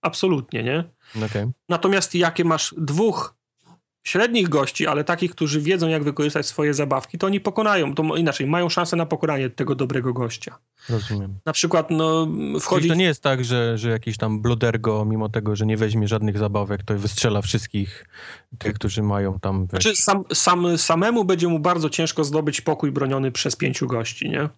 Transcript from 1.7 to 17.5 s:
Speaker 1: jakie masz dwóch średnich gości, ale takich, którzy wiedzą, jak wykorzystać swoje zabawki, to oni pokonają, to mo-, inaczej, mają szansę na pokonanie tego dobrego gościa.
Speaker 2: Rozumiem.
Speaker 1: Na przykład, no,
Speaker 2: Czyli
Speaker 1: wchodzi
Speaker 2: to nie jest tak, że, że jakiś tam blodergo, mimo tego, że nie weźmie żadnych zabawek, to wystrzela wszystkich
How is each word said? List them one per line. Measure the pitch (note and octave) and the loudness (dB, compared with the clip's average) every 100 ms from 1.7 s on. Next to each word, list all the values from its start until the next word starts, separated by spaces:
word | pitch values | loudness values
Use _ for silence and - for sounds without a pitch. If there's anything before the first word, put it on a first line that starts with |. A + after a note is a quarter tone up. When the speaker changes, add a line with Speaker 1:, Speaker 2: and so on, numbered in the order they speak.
| E3+ F#3+ G3 F3+ F3 | 0 2 2 0 2
Speaker 1:
jakie | E3+ E3 E3+ | 0 2 0
masz | D#3+ - - | 2 -2 -4
dwóch | D3+ D3 A3 F#3 - _ _ _ _ _ _ _ - | -2 2 2 0 -6 _ _ _ _ _ _ _ -4
średnich | F3+ A#3 A#3 F3+ | 0 2 2 2
gości, | D3+ C3 - D#3+ | 2 0 -2 -2
ale | D3 | 0
takich, | D3 E3+ F3+ | -2 0 -2
którzy | - D#3 D3+ | 0 -2 0
wiedzą, | D3 F#3 E3 | 2 2 2
jak | D#3+ | 2
wykorzystać | D3 C#3+ D3 D3 D3 | 0 0 -2 0 -4
swoje | - D3+ | -2 0
zabawki, | C#3 C#3+ C3+ - E3+ | 0 0 -2 -2 -4
to | G3 | 0
oni | G3+ | 0
pokonają, | G3+ G3 G#3+ G3 C#3+ D3 | 0 0 2 2 0 0
to | |
mo-, | D#3 D#3 | 0 2
inaczej, | E3+ C3+ C#3 | 0 0 0
mają | E3 F3 | 0 2
szansę | F3 E3+ E3+ | 0 0 0
na | D#3+ | -2
pokonanie | D#3+ D#3+ C#3+ C3 | -2 0 0 -2
tego | - B2+ C3+ | -4 -2 -2
dobrego | C3 C3 B2+ | 0 0 -2
gościa. | A#2+ A#2+ A2+ - - _ _ - | -2 -4 -6 -14 -18 _ _ -4
Speaker 2:
Rozumiem. | A#2 G#2+ G#2 G2 G2 - | -4 -2 -4 -4 -6 -6
Speaker 1:
Na | |
przykład, | D#3 E3 E3+ D#3 | -2 2 2 2
no, | D#3+ D#3+ D#3+ D#3+ D#3 | 0 2 2 0 -2
Speaker 2:
Czyli | D3 D3 | -2 -4
Speaker 1:
wchodzi | - D#3 E3 | 0 2 4
Speaker 2:
to | E3 | 4
nie | F#3 | 4
jest | D3 | 2
tak, | C#3+ C3+ A#2+ | 0 0 0
że, | B2 A#2 A2+ | 2 2 0
że | A#2 | 0
jakiś | A2+ A2+ G#2 | -2 -2 -2
tam | A2 G#2+ | -2 0
blodergo, | A2+ A#2+ A#2 A2+ A2+ G#2+ G#2+ | 0 2 2 2 0 0 0
mimo | A2 G#2+ | 0 0
tego, | A2 G#2+ G#2 | -2 -2 0
że | G#2+ | 0
nie | G#2+ | 2
weźmie | A2 A2 G#2 | 2 2 2
żadnych | A2 G#2+ G2+ | 2 0 0
zabawek, | G#2 G#2 G2 G2 | 0 0 -2 -4
to | G2 G#2 | -2 -2
wystrzela | G#2 - A#2 G#2 | -2 0 0 0
wszystkich | G2+ | 0